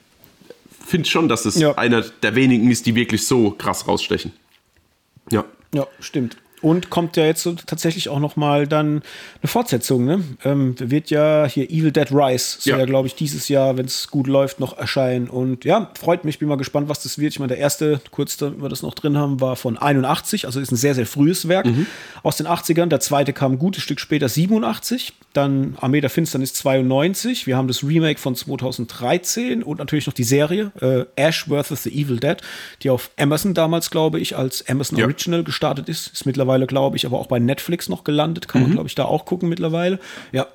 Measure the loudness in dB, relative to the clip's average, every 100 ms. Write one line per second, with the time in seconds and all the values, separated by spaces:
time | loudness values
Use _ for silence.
0 | _ _ _ _ -20 -20 _ -20 -4 -2
1 | 0 2 2 2 2 4 4 4 4 4
2 | 2 -2 0 4 6 6 6 4 2 2
3 | 2 0 2 4 4 2 -4 -4 0 -2
4 | 0 -2 -4 -12 _ _ _ _ _ _
5 | _ _ -2 -2 -2 -8 _ -4 -4 -8
6 | -8 -4 -4 -6 _ _ 2 2 0 -2
7 | 0 2 2 2 -2 -6 -6 -2 -2 -2
8 | -2 -2 -2 0 2 2 2 2 0 -2
9 | -6 -14 -20 -8 -2 -2 0 -2 0 2
10 | 2 0 -2 -6 -2 0 0 -2 -2 -2
11 | 0 2 4 4 2 0 -2 0 2 2
12 | 2 4 4 2 -2 -4 0 2 2 2
13 | 0 -2 -6 -4 0 2 4 2 -2 -6
14 | -4 -2 2 2 2 -2 -6 -6 -4 0
15 | 0 0 -2 -2 -2 -2 2 0 0 -4
16 | -2 0 -2 -4 -2 -2 -2 -2 -2 -4
17 | -8 -4 -4 -2 -4 -2 0 0 0 0
18 | -2 -6 -6 -4 -6 -6 -8 -8 -8 -4
19 | 0 2 2 0 0 -2 -4 0 2 2
20 | 2 0 -2 -4 -4 -6 -2 0 2 2
21 | 0 2 2 2 0 2 2 2 0 -6
22 | -18 -6 -4 -2 -2 -2 2 2 4 2
23 | 2 2 2 2 0 2 0 -2 -4 -6
24 | -2 0 0 2 2 2 0 -4 -4 -6
25 | -6 -14 _ 0 2 2 0 -2 0 2
26 | 2 0 0 -2 -4 -2 2 2 4 2
27 | 2 0 -4 -4 0 0 0 -2 0 2
28 | 2 0 -4 -4 -6 -6 -4 -6 -8 -6
29 | 0 0 0 -4 -2 -4 -4 -6 -2 -2
30 | -2 -2 2 2 2 0 -4 -2 0 0
31 | -2 0 0 0 -2 -2 -2 -6 -4 -4
32 | -2 0 -2 -2 -8 -16 -18 -6 0 0
33 | -2 -2 0 2 0 2 2 0 0 0
34 | 0 0 -4 -4 -4 -4 -4 -2 -2 0
35 | 0 0 -2 -2 -2 -2 -2 -2 -6 -8
36 | -10 -6 -4 0 2 2 2 2 0 0
37 | -2 -4 -2 0 2 0 -4 -6 -6 -6
38 | -2 0 0 -2 -2 2 4 2 -2 -4
39 | -2 -2 -2 -2 -2 -2 -2 0 0 -2
40 | -6 -18 -6 -4 -4